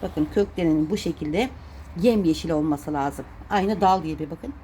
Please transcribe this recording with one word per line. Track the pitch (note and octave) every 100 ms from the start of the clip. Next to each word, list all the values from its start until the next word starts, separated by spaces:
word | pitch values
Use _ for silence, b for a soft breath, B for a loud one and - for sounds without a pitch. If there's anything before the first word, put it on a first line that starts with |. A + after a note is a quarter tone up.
Bakın | F#3 - D3+
köklerinin | - G3+ - E3+ D#3 D3+
bu | G3+
şekilde | - D#3+ D3+ D#3+ B3+ - B B B -
yemyeşil | G3+ A3+ F3 D#3 E3
olması | D#3 D#3 D3 D3
lazım. | D3+ C#3 C#3+ C3 - -
Aynı | G3+ F#3+ G#3
dal | F#3 F#3+
gibi | D#3 - D#3
bakın. | E3 B3 C#4